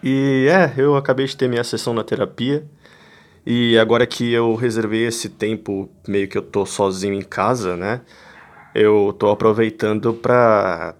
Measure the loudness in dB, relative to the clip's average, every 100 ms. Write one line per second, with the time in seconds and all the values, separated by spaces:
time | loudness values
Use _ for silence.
0 | 0 0 2 2 4 4 4 2 2 2
1 | 0 -2 -2 -2 -2 -2 -4 -4 -4 -4
2 | -4 -4 -4 -4 -4 -4 -6 _ _ -20
3 | -20 -20 _ _ -4 0 4 4 6 4
4 | 2 -2 -2 0 2 0 -2 -2 -2 -2
5 | -2 -4 -10 -6 -4 -4 -6 -6 -8 _
6 | -4 -2 -2 -6 -4 -4 -4 0 -2 0
7 | -4 -6 -6 -2 -2 0 -4 -6 -6 -6
8 | -10 -20 -20 -20 -20 -20 -8 0 2 4
9 | 0 0 0 2 0 2 -2 -2 -4 -2
10 | -2 -4 0 4 4 4 0 -4 -8 -14